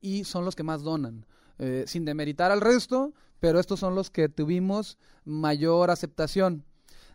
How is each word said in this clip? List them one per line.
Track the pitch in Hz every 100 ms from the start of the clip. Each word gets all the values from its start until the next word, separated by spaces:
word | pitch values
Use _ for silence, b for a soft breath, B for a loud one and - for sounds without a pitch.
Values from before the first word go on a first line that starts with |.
y | 196 196
son | 190 180
los | 180 180
que |
más | 160 156
donan. | 151 160 127 113 110 b b -
Eh, | 131 131 127
sin | 175
demeritar | 156 151 147 143 180
al | 202
resto, | 214 247 - 254 277 b b _
pero | 170 165
estos | 180 196
son | 190
los | 185 190
que | - 156
tuvimos | - 151 180 185 202 208 - b b
mayor | - 151 156 147 160 170 175
aceptación. | 175 160 - 156 196 190 160 - b b b b